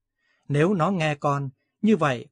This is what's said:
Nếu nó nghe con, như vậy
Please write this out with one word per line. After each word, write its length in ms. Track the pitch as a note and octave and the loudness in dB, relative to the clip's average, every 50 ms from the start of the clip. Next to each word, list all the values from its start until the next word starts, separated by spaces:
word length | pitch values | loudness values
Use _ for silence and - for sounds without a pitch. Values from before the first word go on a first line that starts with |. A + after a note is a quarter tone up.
| _ _ _ _ _ _ _ _ _ - | _ _ _ _ _ _ _ _ _ -4
Nếu 260 | C#3 C#3+ D#3 F#3 G#3+ | 0 2 2 2 2
nó 160 | F3 D3+ F#3 | 0 0 0
nghe 240 | G3+ F3 D#3 D#3 D3 | 0 0 -2 -2 -2
con, 360 | - - D3 C#3 C#3 C#3 C3+ - _ _ _ _ _ - | -2 -2 -2 -2 -2 -4 -8 -12 _ _ _ _ _ 0
như 140 | G#3 A3 | 2 2
vậy 320 | E3 D#3+ C#3+ B2+ A#2 B2 - | 2 2 0 -2 -4 -8 -4